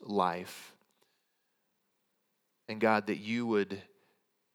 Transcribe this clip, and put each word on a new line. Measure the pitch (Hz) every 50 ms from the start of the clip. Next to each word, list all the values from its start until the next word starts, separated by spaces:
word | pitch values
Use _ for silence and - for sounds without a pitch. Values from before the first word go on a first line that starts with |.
life. | - - 104 101 90 90 85 90 92 - - - - - - _ _ _ _ _ _ _ _ _ _ _ _ _ _ _ _ _ _ _ _ _ _ _ _ _ _ _ _ _ _ _ _ _ _ _ _ _ _ -
And | 110 110
God, | 113 110 110 107 101
that | 104 107 101
you | 101 107 113 120 120
would | 117 110 104 101 95 98 95 95 - _ _ _ _ _ _ _ _ _ _ _ _ _